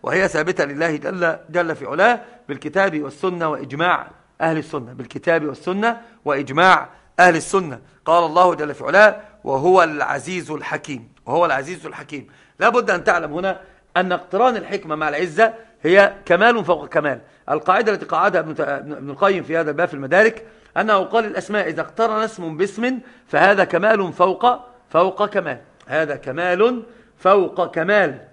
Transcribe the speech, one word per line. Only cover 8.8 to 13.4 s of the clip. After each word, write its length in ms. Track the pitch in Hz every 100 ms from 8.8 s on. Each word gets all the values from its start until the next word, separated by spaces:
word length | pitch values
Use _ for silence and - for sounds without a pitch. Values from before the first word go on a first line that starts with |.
علاه: 380 | 123 175 214 - - _
"وهو 400 | - 135 156 185
العزيز 680 | 165 151 135 139 160 180 143
الحكيم"، 600 | 151 - 151 151 131 113 _ -
وهو 200 | 147 170
العزيز 400 | 135 135 180 160
الحكيم. 420 | - 143 147 117 _ _ _
لا 100 | 202
بد 220 | 240 208
أن 120 | 180
تعلم 300 | 185 180 156
هنا 280 | 151